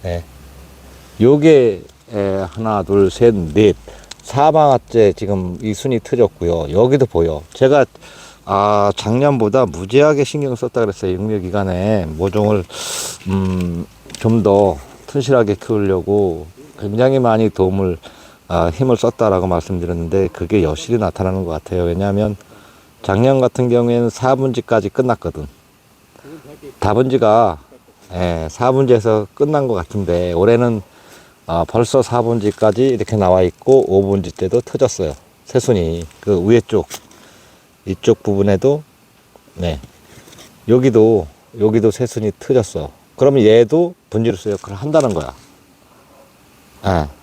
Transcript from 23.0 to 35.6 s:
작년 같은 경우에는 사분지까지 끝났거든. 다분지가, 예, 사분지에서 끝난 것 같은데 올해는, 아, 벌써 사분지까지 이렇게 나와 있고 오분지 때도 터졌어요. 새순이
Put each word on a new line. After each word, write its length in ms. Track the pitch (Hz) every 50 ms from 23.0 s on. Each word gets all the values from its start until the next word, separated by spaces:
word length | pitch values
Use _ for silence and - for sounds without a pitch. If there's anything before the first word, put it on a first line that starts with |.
작년 400 | - - 98 101 120 131 135 131
같은 280 | 127 123 _ - 127 123
경우에는 400 | 117 120 120 120 120 120 120 117
사분지까지 800 | - - 120 127 135 131 135 135 120 110 113 - 117 113 95 101
끝났거든. 580 | _ - 131 127 117 - - 85 80 78 73 71 - _ _ _ _ _ _ _ _ _ _ _ _ - _ 139 156 160 - - - - - - - _
다분지가, 800 | - 101 104 113 131 131 127 131 120 107 107 113 117 101 82 73 - _ - - _ _ _ _ _ - 92
예, 340 | 87 90 87 85 82 80 80
사분지에서 800 | - - 120 127 131 131 139 123 123 113 104 113 110 107 104 - _
끝난 340 | - 147 147 156 147 139 127
것 60 | 113
같은데 600 | 92 85 - - 104 98 85 87 87 90 90 87
올해는, 480 | 85 92 107 117 120 123 120 117 107 95 _ _ - _ - - - - _ _ _ _
아, 200 | - 82 85 85 -
벌써 340 | - 113 120 110 - 135
사분지까지 840 | 123 - 120 120 117 117 117 117 101 104 101 - 110 107 101 110 127 135
이렇게 280 | 127 107 104 - -
나와 260 | 107 101 90 90 92
있고 420 | 92 90 - _ - - 131 135 - -
오분지 480 | 95 98 98 98 101 98 87 90 -
때도 260 | - 92 95 120 120
터졌어요. 540 | 123 - - - 139 117 - - 95 78 69 - _ _ _ _ _
새순이 600 | - - 131